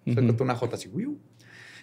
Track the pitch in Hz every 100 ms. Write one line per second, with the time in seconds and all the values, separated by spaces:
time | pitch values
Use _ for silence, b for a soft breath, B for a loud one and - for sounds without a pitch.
0 | - 120 120 113 131 120 120 101 90 131
1 | 269 294 - _ b b b b